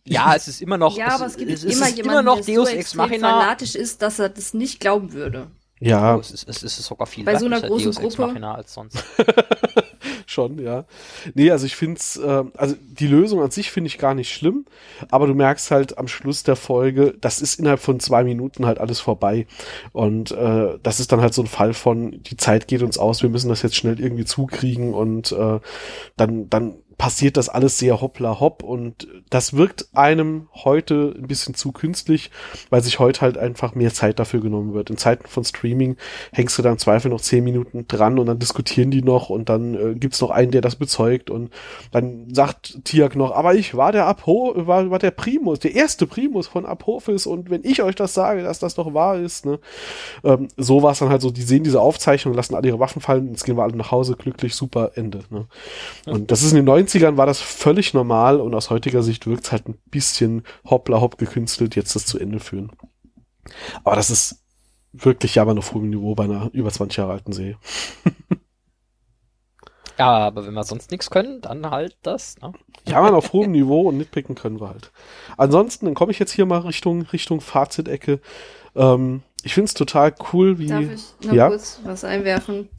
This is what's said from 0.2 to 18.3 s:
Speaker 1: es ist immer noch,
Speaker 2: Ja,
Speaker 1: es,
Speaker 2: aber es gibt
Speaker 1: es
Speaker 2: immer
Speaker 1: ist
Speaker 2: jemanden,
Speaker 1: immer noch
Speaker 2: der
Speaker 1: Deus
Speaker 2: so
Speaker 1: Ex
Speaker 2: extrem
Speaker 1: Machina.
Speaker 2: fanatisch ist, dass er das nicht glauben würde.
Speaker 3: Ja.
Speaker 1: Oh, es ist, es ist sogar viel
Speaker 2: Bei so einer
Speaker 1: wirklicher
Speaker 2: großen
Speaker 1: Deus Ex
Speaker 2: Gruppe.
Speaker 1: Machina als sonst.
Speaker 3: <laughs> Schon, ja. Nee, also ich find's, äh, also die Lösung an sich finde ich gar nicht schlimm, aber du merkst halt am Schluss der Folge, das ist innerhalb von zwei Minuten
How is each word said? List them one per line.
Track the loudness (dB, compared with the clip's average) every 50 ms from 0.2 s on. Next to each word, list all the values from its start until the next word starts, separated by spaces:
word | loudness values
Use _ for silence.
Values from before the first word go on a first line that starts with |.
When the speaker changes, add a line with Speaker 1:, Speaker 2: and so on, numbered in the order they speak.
| 4 4 4
Speaker 1:
es | 2 0
ist | -4 -14 -10
immer | -6 -4 0
noch, | 2 2 2 0
Speaker 2:
Ja, | 0 -2
Speaker 1:
es, | -2 -2
Speaker 2:
aber | -2 -4
es | -6 -8
gibt | -8 -8 -6
Speaker 1:
es | -6 -6 -4
Speaker 2:
immer | -2 0 0 0
Speaker 1:
ist | 0 0
Speaker 2:
jemanden, | -2
Speaker 1:
immer | -2 0 2 2
noch | 4 4 2 2 0
Speaker 2:
der | 0 2
Speaker 1:
Deus | 2 2 2
Speaker 2:
so | 0
Speaker 1:
Ex | -2 -6 -6
Speaker 2:
extrem | -4 -2 -2 -2
Speaker 1:
Machina. | 0 0 2 2
Speaker 2:
fanatisch | 4 4 2 2 0 -4 -6 -8 -8
ist, | -6 -8 -8 -6 -4
dass | -4 -4 -2 -2
er | -4 -4
das | -4 -8 -12 -8 -6
nicht | -6 -6 -6 -6 -4
glauben | -2 0 0 0 -2 -6
würde. | -10 -10 -8 -8 -8 -10 -12 -16 -20 _ _ _ _ -4
Speaker 3:
Ja. | 0 2 4 4 6 4 4
Speaker 1:
Oh, | 2
es | 0 -6
ist, | -14 -16 -14
es | -14 -12 -12 -10
ist | -10 -12 -10 -12
sogar | -10 -8 -8 -8
viel | -8 -10 -6 -2
Speaker 2:
Bei | 0 0
so | 0 0
einer | 0 -2
Speaker 1:
wirklicher | -2 -2
Speaker 2:
großen | -2 -2 -2 -2
Speaker 1:
Deus | -2 -2
Ex | -4 -6 -6 -4
Speaker 2:
Gruppe. | -4 -4
Speaker 1:
Machina | -4 -6 -8 -10 -10 -10
als | -12 -14 -16 -18
sonst. | -18 -16 -12 -12 -12 -12 -4 0 0 2 4 4 4 2 2 0 -2 -2
Speaker 3:
<laughs> | -2 0 0 0 -2 -4 _ -14 -12 -12 -12 -14
Schon, | -8 -4 -4 -4 -4 -4 -8
ja. | -8 -8 -8 -8 -10 _ -18 -20 -20 -20 -20 -18 -16 -4 2
Nee, | 4 6 6
also | 6 4 0
ich | -4 -6
find's, | -4 -6 -6 -4 -6 -8 -10 -8
äh, | -4 -2 0 0 0 0 -2 -4
also | -4 -2 -2 -2 -4
die | -10 -16 -8 -4 0
Lösung | 4 6 6 6 4 2 0
an | 0 0
sich | -2 -4 -8 -6
finde | -4 -4 -6
ich | -6 -4
gar | -2 -2 0 0
nicht | -2 -4 -8 -6
schlimm, | -2 0 0 0 -2 -4 _ _ -20 -20 -20 -20 -20 -4 0
aber | 2 2 4
du | 4 4
merkst | 4 4 4 2 0 0 2
halt | 2 2 2 0 -4
am | -10 -10
Schluss | -10 -10 -8 -6 -6 -6 -2 0
der | 0 0
Folge, | 0 0 -2 0 2 2 2 4 4 4 4 2 0
das | -4 -4 -4 -4
ist | -4 -4 -4 0
innerhalb | 0 2 0 2
von | 0 0 -2 -2
zwei | 0 2 2 2 2
Minuten | 2